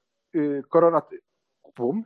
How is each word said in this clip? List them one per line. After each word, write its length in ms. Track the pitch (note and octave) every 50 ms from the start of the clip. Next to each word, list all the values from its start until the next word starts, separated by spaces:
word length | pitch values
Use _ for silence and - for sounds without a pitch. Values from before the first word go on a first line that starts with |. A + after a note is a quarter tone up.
| _ _ _ _ _ _ -
Eh, 280 | D#3+ D3 D3 C#3+ C#3 C3 -
Corona 300 | - E3 E3+ E3+ E3 D3
at-, 220 | - - - - _ _ _ _ _ _ _ _ _ - _
pô, 260 | - A#2+ B2 F3 A3 A3+